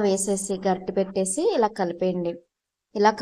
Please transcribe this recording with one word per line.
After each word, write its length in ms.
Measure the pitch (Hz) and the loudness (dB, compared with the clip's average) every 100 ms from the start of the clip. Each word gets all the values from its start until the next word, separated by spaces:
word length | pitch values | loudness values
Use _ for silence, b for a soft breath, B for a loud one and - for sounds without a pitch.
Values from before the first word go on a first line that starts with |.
| 202 | 4
వేసేసి 480 | 190 196 196 - 185 190 | 2 0 -2 -4 -2 0
గరిటె 260 | 185 - 190 | -2 -2 -2
పెట్టేసి 420 | 190 196 190 - 415 320 | 0 0 -2 0 0 2
ఇలా 140 | 214 208 | 0 0
కలిపేయండి. 540 | 175 170 185 175 170 170 _ _ _ _ _ 208 | -4 0 -2 0 -4 -6 _ _ _ _ _ 2
ఇలా 120 | 208 214 | 2 4